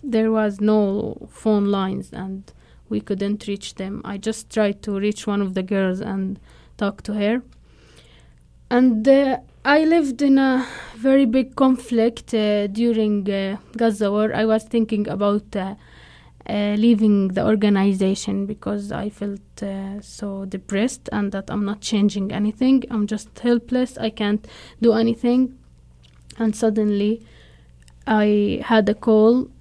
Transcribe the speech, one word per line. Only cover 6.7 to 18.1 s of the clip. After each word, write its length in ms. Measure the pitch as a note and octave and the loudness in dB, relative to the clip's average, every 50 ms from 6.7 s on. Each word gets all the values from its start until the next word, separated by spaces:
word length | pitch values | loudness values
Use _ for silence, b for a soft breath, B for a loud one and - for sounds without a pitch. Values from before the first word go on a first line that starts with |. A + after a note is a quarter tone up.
| b | b
talk 240 | - G#3+ G3+ G3+ - - | -6 -6 -6 -6 -6 -10
to 100 | - G3+ | -8 -4
her. 260 | G#3 G3+ G#3 A#3 B3+ A#3+ - - - b b b b b b b b b b b b b b b b b _ - - - - | -2 0 0 0 -2 -4 -8 -16 -20 b b b b b b b b b b b b b b b b b _ -20 -20 -6 -2
And, 380 | B3 B3 B3+ C4 A3+ G#3+ G#3+ | 2 4 4 4 2 4 4
uh, 320 | C#4 C4+ C#4 C#4 C4 C4 - - - _ _ - | 6 6 6 4 2 -2 -4 -6 -12 _ _ 0
I 180 | C4+ D4 D#4 D#4+ | 2 4 4 4
lived 380 | D#4+ E4 E4+ D4 C4+ A#3+ A#3 | 4 4 2 2 0 -2 0
in 160 | C#4+ C#4 C4+ | 2 4 4
a 280 | C4+ C4+ C4 B3+ C4 B3 B B B B B B | 4 4 4 2 0 -2 B B B B B B
very 300 | A3 A3 C4+ C4+ C#4 C#4 | -2 2 4 4 4 4
big 300 | A3+ A3+ C4 C4 C4 - | 4 2 0 0 -2 0
conflict, 760 | - C4+ C4 C4 B3+ - - A#3+ A3+ A3+ A#3+ A3+ - - - - | 2 2 4 2 0 -2 -2 0 2 2 0 0 -4 -6 -4 -2
uh, 340 | A3 G#3+ G#3 G#3 G#3 G#3 | 0 0 0 0 0 -2
during, 600 | G3+ G3 A3 A#3 A#3 A3+ A3 G#3+ G#3+ G#3 G3+ F#3+ G#3 | -2 -2 -2 0 0 2 2 0 0 0 -2 -2 -2
uh, 280 | G3 G3 G3 F#3+ G3+ - - - - | -4 -2 -4 -4 -6 -8 -12 -12 -4
Gaza 340 | - A#3 A3+ G#3 G3 G#3+ G3 | 0 0 0 0 0 -2 0
war. 240 | G3+ G#3 G#3+ G#3+ - | 0 0 0 0 0
I 120 | - A3 | 0 0
was 180 | A3 A3 A3 A3 | 2 0 0 -2
thinking 440 | - - A#3 A3 A3 A3 G#3 G#3 - | -2 -2 -2 0 0 -2 -2 -2 -4
about, 440 | - G3 G3+ G3+ G3+ G#3 G#3 - - | -4 -2 0 0 0 0 -2 -6 -6
uh, 200 | G3+ F#3 F#3+ G3+ b b b b b b b b b b b b - - | -6 -6 -6 -8 b b b b b b b b b b b b -18 -10
uh, 280 | - G#3 G#3 G#3 G#3 G#3 | -6 -4 -2 -2 0 0
leaving 500 | G#3 A3 A#3+ A#3 G#3 A3 G#3+ G#3 G3+ F#3+ | 2 4 4 4 4 4 4 4 4 2
the 180 | F#3+ F#3 F#3+ - | 0 0 0 0
organization 1000 | G#3+ A3 G3+ G#3 G#3 G3+ F#3+ G3 G3+ G3 F#3+ G3 F#3+ | 0 2 2 2 2 4 4 4 2 2 2 0 0